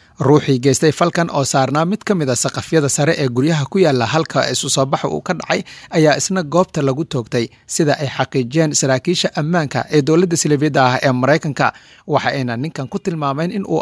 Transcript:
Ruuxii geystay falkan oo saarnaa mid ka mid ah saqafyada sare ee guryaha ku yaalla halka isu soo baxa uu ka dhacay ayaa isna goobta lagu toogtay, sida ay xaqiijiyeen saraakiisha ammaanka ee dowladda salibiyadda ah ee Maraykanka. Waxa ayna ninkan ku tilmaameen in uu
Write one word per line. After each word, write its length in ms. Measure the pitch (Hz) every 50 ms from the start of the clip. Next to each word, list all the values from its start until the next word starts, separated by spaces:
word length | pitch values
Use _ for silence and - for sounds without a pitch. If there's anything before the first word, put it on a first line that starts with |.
| _ _ _ -
Ruuxii 400 | 127 131 151 143 - 147 135 120
geystay 320 | 127 139 127 - 170 151
falkan 380 | - - 175 170 - 170 170 -
oo 120 | - 143 135
saarnaa 400 | - - 139 131 123 139 151 165
mid 160 | 180 214 - -
ka 100 | - 202
mid 140 | 170 147 131
ah 60 | 120
saqafyada 540 | - - 135 - 127 - - 170 160 143 131
sare 240 | - 160 143 156 170
ee 120 | - 143 127
guryaha 360 | 117 127 139 165 165 151 135
ku 120 | - - 190
yaalla 260 | 180 151 135 123 113
halka 340 | 104 143 165 160 - - 135 - -
isu 160 | 127 - - 131
soo 160 | - 143 135
baxa 220 | 135 160 - -
uu 140 | - - -
ka 120 | - - 170
dhacay 280 | 160 - - - 202 - - - - - - -
ayaa 220 | 170 156 151 135
isna 240 | 139 - - 190 190 156
goobta 380 | 143 151 175 185 - - 156
lagu 220 | 139 135 127 135 117
toogtay, 400 | - - 127 113 - - 123 113 - _ _ _
sida 260 | - - - 160 143 - -
ay 100 | 147 123 -
xaqiijiyeen 560 | - 123 - - 135 123 117 135 165 160 151 139
saraakiisha 540 | - 151 135 131 127 - 175 180 - - - -
ammaanka 440 | 170 147 160 180 170 147 127 - 120 - -
ee 100 | 156 151
dowladda 360 | 131 156 160 170 190 170 165
salibiyadda 440 | - - 151 151 135 151 151 131 139 127
ah 120 | 123 127 -
ee 100 | - 135
Maraykanka. 560 | 127 123 127 139 156 160 - 151 131 - 135 - - - _ - - - -
Waxa 220 | - 147 127 - 123
ayna 240 | 139 139 127 123 117
ninkan 300 | 120 143 165 - 147 135 -
ku 80 | - 190
tilmaameen 520 | - 196 170 156 143 139 135 147 165 180
in 120 | 247 196 190
uu 160 | - 160 160